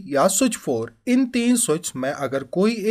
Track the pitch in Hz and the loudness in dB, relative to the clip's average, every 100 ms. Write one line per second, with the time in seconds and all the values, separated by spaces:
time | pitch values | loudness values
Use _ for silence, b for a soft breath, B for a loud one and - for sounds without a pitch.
0 | 190 135 185 - 254 - - 117 113 - | -2 2 2 4 0 0 -4 -4 -4 -6
1 | 247 254 254 247 240 247 - 160 - 131 | 0 2 2 0 2 2 2 -2 -4 -6
2 | 131 147 135 135 135 175 214 226 208 | -4 -4 -4 -4 -4 0 0 0 0